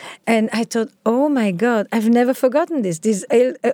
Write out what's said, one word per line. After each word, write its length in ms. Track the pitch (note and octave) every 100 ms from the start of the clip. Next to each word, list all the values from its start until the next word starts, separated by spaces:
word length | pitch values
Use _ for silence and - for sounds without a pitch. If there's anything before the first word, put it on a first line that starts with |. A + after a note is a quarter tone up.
| - -
And 240 | - A3+ A3
I 100 | G#3+
thought, 280 | A#3 A#3 A3 _
"Oh 240 | - A#3+ D4
my 220 | C#4 G#3+
God, 380 | F3 A#3 A#3 G3+
I've 180 | A3+ A3
never 240 | A#3 B3
forgotten 500 | C4 C4 A3+ A#3+ D#4+
this. 180 | G3+ D#3+
These 240 | G#3+ G3+ -
el-, 280 | A#3+ B3+ C4
uh, 80 | A#3+